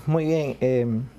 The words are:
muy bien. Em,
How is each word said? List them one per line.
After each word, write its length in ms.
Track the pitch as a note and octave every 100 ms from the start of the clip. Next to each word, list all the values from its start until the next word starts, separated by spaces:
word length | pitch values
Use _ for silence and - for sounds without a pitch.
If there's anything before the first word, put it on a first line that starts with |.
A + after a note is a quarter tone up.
| -
muy 200 | D#3+ D#3
bien. 300 | D#3+ C#3+ A#2+
Em, 400 | B2+ B2+ A#2+ A2+ B2+